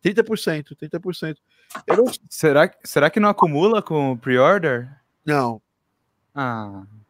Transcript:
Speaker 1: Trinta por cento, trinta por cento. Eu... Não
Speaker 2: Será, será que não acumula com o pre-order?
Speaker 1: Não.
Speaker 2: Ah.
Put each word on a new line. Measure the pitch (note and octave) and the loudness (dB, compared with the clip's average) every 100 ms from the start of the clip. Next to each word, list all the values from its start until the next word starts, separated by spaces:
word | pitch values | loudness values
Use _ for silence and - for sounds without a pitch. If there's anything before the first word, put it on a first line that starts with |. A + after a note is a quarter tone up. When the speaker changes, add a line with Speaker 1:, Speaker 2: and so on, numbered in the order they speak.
Speaker 1:
Trinta | F3+ G3+ A3+ | 0 0 0
por | A3 | -2
cento, | - D#3 D3 - | -4 -6 -8 -16
trinta | D3+ F3 | -12 -10
por | F#3 E3+ | -8 -8
cento. | D#3+ D3+ _ _ _ - - | -10 -10 _ _ _ -18 -4
Eu... | F#3 | 0
Não | B3 - _ | 0 -2 _
Speaker 2:
Será, | - D#3 C#3 F3+ _ | 0 2 4 4 _
será | - - D3 | -4 2 2
que | A3 | 2
não | G#3 | 0
acumula | G3+ F#3 D3 G3 A3 | 4 2 4 2 2
com | - D#3 C#3 | -2 -2 -2
o | B2 | -4
pre-order? | C3+ B2+ C#3 G3+ E3 A#2+ B2+ C#3+ _ _ - | 0 4 4 4 0 -4 -6 -18 _ _ -2
Speaker 1:
Não. | D3 B2 A2+ _ _ _ _ _ _ _ C#3+ | 0 0 -6 _ _ _ _ _ _ _ -8
Speaker 2:
Ah. | C3 A#2 G#2 G2 G2 - _ | -6 -6 -10 -14 -18 -20 _